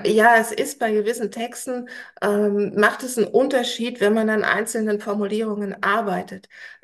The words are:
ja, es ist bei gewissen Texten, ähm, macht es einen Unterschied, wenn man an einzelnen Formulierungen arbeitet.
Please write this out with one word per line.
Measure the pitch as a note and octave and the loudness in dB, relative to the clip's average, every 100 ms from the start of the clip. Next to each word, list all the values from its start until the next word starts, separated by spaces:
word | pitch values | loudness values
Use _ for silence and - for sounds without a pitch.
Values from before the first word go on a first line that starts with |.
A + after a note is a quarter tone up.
ja, | - G#3+ A3 A#3 | 2 6 6 6
es | A3 | 4
ist | - C#4 - | -2 -4 -4
bei | A3+ | 0
gewissen | G#3+ G#3 A#3+ G3+ | 0 0 -2 -6
Texten, | A#3 A#3+ - - B3 A#3+ - - - | -6 -10 -8 -8 -8 -10 -16 -18 -4
ähm, | G#3 G#3 G#3 G3+ G3+ F#3+ | 0 2 2 2 0 2
macht | G#3+ - | 2 2
es | B3+ B3 | -4 -2
einen | G3 | 2
Unterschied, | A3+ C#4 C#4 A#3+ - A#3 A#3+ | 2 4 2 0 -4 -6 0
wenn | G#3 | 2
man | A3 A3 | 2 2
an | G#3+ | 0
einzelnen | - F#3 A3 A#3 G#3+ G#3 | 2 0 -2 -2 -2 -2
Formulierungen | G#3+ G#3 G3+ G#3+ A3 G#3 G3+ G3 | -2 -4 -2 -2 -4 -4 -6 -4
arbeitet. | G3 G#3 G#3 F3+ F3+ F#3+ - - - - | 0 0 0 -4 -6 -14 -18 -20 -20 -12